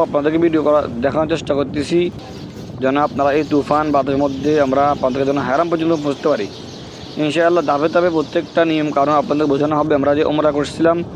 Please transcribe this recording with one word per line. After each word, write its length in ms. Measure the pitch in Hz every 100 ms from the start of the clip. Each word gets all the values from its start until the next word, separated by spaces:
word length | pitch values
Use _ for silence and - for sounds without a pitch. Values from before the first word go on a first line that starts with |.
আপনাদেরকে 340 | 165 143 147 160
ভিডিও 240 | 170 156
করা, 180 | 147 147 139 120
দেখানোর 240 | 135 143 156
চেষ্টা 200 | 160 139
করতেছি 440 | 139 135 143 135 175 175 - - - - - - -
যেন 160 | 131 143 147
আপনারা 220 | 143 139
এই 120 | 143 143
তুফান 360 | 147 135 147 151
বাতাসের 280 | 143 135 139
মধ্যে 280 | 143 135 143 151
আমরা 220 | 135 131 143
আপনাদেরকে 320 | 143 131 131 135
যেন 100 | 139
হারাম 280 | 127 139 170
পর্যন্ত 260 | 165 160 165
পৌঁছতে 260 | 147 131 156
পারি। 180 | 127 101 - - - - - - -
ইনশাআল্লাহ 480 | 151 147 170 175
ধাপে 240 | 151 143 160
ধাপে 220 | 170 175
প্রত্যেকটা 520 | 160 143 170 160 -
নিয়ম 240 | 165 156 151
কানুন 240 | 143 139
আপনাদের 320 | 151 123 147 151
বোঝানো 280 | 139 147 151
হবে। 160 | 151
আমরা 160 | 147 139
যে 100 | 147
উমরা 260 | 151 151 151
করছিলাম 440 | 143 139 - 165 170 170